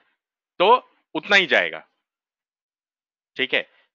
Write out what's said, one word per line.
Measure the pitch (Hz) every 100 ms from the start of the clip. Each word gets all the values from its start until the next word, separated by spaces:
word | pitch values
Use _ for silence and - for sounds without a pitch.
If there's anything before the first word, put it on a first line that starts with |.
| _ _ _ _ _ -
तो | 185 247 - _ _
उतना | 156 175 202
ही | 165
जाएगा, | 113 85 78 - _ _ _ _ _ _ _ _ _ _ _ _ _ _ -
ठीक | 131
है। | 131 - _ _